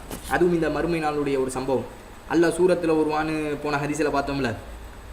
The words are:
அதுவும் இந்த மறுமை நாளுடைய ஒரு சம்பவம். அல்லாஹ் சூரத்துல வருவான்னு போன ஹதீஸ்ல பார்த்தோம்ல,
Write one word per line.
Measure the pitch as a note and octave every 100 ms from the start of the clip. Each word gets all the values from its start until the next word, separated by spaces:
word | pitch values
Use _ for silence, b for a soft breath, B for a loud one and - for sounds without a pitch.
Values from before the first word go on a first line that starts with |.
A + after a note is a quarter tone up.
| - - -
அதுவும் | D3+ F3
இந்த | E3+ D#3
மறுமை | D3 D#3+ E3
நாளுடைய | D3+ D3 C#3 C3+
ஒரு | B2+
சம்பவம். | C3 C3+ B2 A2 - - - -
அல்லாஹ் | D#3+ E3
சூரத்துல | E3 F3+ E3+ E3
வருவான்னு | D#3 D3+ D#3 D#3 D#3 D3+ C#3+
போன | D3 C#3+
ஹதீஸ்ல | D3 D3 D3
பார்த்தோம்ல, | C#3 C#3+ C#3 A#2+ G#2 - - - - -